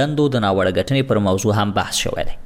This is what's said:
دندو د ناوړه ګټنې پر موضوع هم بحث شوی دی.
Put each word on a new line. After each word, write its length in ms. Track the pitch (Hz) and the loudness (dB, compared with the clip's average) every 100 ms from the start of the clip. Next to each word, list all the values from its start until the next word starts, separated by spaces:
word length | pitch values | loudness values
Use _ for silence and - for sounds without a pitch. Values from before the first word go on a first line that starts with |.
دندو 300 | 143 147 147 | 0 2 0
د 140 | 127 101 | 2 2
ناوړه 260 | 95 92 92 | 2 2 0
ګټنې 320 | 98 139 139 | 0 0 0
پر 120 | 107 101 | 2 2
موضوع 320 | 95 110 104 | 2 0 0
هم 180 | 104 95 | 0 -2
بحث 200 | 87 - - | -2 -4 -4
شوی 200 | - - | -2 -2
دی. 100 | - | -4